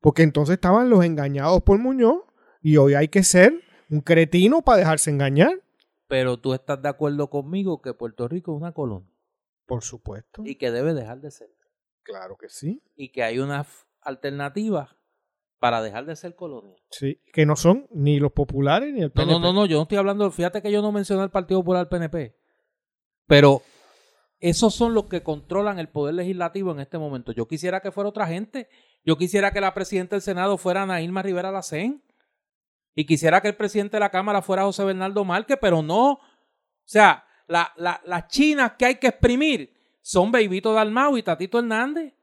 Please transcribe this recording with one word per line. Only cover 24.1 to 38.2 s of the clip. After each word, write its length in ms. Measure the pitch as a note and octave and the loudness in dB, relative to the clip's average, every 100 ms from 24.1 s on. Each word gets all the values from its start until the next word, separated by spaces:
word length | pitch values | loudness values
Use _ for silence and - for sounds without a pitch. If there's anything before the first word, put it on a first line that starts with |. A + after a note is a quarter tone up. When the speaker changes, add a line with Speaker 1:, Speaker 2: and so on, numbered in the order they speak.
| _ _ _ | _ _ _
Speaker 2:
esos 340 | F3 E3+ A3+ | -4 0 0
son 180 | - A#3 | 0 0
los 140 | A3+ - | 0 -2
que 160 | F3+ | -8
controlan 560 | E3 D3+ - F#3 G#3 F#3+ | -8 -10 -6 -4 -4 -6
el 100 | D#3+ | -8
poder 280 | D3+ D3 F3 | -6 -6 -4
legislativo 560 | F3+ F#3 E3+ G3 F#3+ | -6 -6 -6 -6 -8
en 80 | D3 | -8
este 180 | C#3 E3 | -10 -10
momento. 340 | D3+ C3+ A#2+ | -8 -10 -10
Yo 160 | A2+ A#2 | -8 -8
quisiera 320 | D#3 F3 F#3 | -6 -6 -6
que 120 | G3 | -8
fuera 180 | F#3+ G3+ | -6 -6
otra 160 | G#3 F#3 | -4 -6
gente. 420 | E3+ A3 C4+ A3+ _ _ _ | -6 -10 -12 -14 _ _ _
Yo 140 | - D#3 | -2 -2
quisiera 360 | F3 G3+ G3 | 0 0 0
que 100 | G3+ | 0
la 100 | F#3+ | -4
presidenta 440 | F#3+ F#3 F#3+ F3+ G3+ | -4 -6 -6 -4 -6
del 60 | |
Senado 360 | F#3+ F3+ F#3+ G3 | -6 -4 -2 -2
fuera 240 | F#3 F3+ | -2 -2
Ana 180 | G3 F3+ | -2 -4
Irma 220 | E3 F#3+ | -4 -6
Rivera 280 | G3 F3+ F#3 | -4 -6 -6
Lacén. 540 | F#3+ F3+ D3+ G#3+ D4 _ _ _ _ _ _ _ _ _ | -8 -8 -6 -6 -8 _ _ _ _ _ _ _ _ _
Y 120 | - D3+ | -6 0
quisiera 340 | D#3 D#3+ E3+ | 2 4 4
que 80 | G#3 | 2
el 80 | G3+ | -2
presidente 400 | G#3 G#3+ G3+ G#3+ | -4 -2 -4 -2
de 40 | |
la 100 | G3+ | 0
Cámara 320 | - G3+ G3+ | 0 0 -2
fuera 220 | F3+ F#3+ | 0 -2
José 200 | G3 F#3+ | 0 -2
Bernardo 400 | G3 F#3+ F#3+ G3 | -4 -2 -4 -4
Márquez, 320 | F#3+ F3+ G#3+ C#4 | -2 -4 -2 0
pero 220 | G#3 E3 | 2 2
no. 300 | D#3 F#3+ C4 | 2 2 2
O 80 | C#4 _ _ _ _ _ _ | 0 _ _ _ _ _ _
sea, 400 | _ G#3 G3+ D3 _ _ _ | _ 6 6 4 _ _ _
la, 260 | E3+ E3+ - | -2 -2 -4
la, 260 | F3 D#3+ | -6 -6
las 240 | F3 F3 | -8 -10